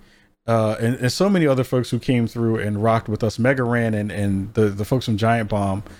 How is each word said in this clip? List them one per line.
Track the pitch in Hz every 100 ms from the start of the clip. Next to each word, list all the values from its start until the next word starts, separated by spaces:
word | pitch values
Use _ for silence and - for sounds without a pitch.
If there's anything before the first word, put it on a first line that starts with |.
| - _ _ _ -
uh, | 113 110 110
and, | 113 127
and | 127
so | - 196
many | 190 151
other | 131 123
folks | 127 120
who | 120
came | - 123 113
through | 117 117 113
and | 104 104
rocked | 113 113 -
with | 107
us. | 110 -
Mega | 120 135
Ran | 120 120 113
and, | 107 104
and | 95 101 95 98 110
the, | 107
the | 98 107
folks | 131 120
from | 104
Giant | 113 117 104
Bomb, | 104 98 95 - -